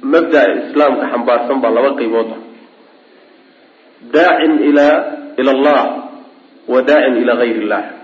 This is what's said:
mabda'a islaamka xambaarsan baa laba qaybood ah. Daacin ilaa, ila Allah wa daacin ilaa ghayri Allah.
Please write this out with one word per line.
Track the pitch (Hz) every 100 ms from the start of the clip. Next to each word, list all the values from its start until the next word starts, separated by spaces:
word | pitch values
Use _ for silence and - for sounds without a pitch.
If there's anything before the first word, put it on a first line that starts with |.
mabda'a | 131 165 165 156 101 92
islaamka | - 147 147 127 131
xambaarsan | 123 117 120 120 135
baa | 120
laba | 113 139 135
qaybood | 117 113 113 -
ah. | - - - _ _ _ _ _ _ _ _ _ _ _ _ _ -
Daacin | 151 180 - 160 151 147
ilaa, | 143 143 160 151 - - -
ila | 135
Allah | 135 143 143 - - - - - - _ _ -
wa | 127
daacin | 131 151 143 117
ilaa | 123 120
ghayri | 120 107
Allah. | 104 101 - -